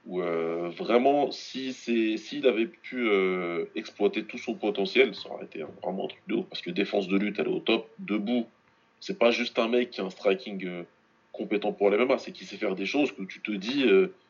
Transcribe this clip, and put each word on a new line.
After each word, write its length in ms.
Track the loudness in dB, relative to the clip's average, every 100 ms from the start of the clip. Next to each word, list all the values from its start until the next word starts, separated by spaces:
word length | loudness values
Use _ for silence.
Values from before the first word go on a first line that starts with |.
Où, 160 | -6 -4
euh, 480 | -2 -2 -2 -4 -6 -4
vraiment, 540 | 2 4 6 4 2
si 420 | -2 -10 -8 -8
c'est, 460 | -6 -2 2 2 -2
s'il 280 | -6 0 2
avait 200 | 2 0
pu, 420 | -6 -10 -4 2
euh, 560 | 4 2 0 -2 -4 -4
exploiter 500 | -8 -10 0 0 0
tout 140 | -6 -8
son 160 | -6
potentiel, 600 | -2 -2 0 2 4 4
ça 160 | 0 -10
aurait 160 | -12 -12
été 160 | -12
un, 60 | -12 -8
vraiment 220 | -6 -6
un 40 | -8
truc 140 | -10 -4
de 80 |
ouf. 120 | -4 -4
Parce 140 | -8
que 100 | -6
défense 380 | -4 -2 -2 0
de 80 | 0
lutte, 220 | 0 -2
elle 80 | -2
est 60 |
au 80 | 0
top, 280 | 2 0 -2 -12
debout. 460 | -4 -2 0 -2 -2 _ _ _ _ _
C'est 200 | -10 2
pas 140 | 2
juste 260 | 4 0 0
un 80 | 2
mec 240 | 2 0
qui 100 | -4
a 40 |
un 60 | -6
striking, 540 | 0 2 2 -2 -8
euh, 180 | -6 -8 -10 _ _ _ _
compétent 400 | -10 -4 -2 -2
pour 180 | 2 4
les 60 | 6
M 60 |
M 80 | 4
A, 60 | 2
c'est 120 | -2
qu'il 160 | -14 -14
sait 100 | -6
faire 200 | -4 -2
des 100 | 0
choses 240 | 0 0
que 120 | -2
tu 180 | -12 -10
te 100 | -6
dis, 340 | -4 -2 2
euh, 280 | 6 6 6 -2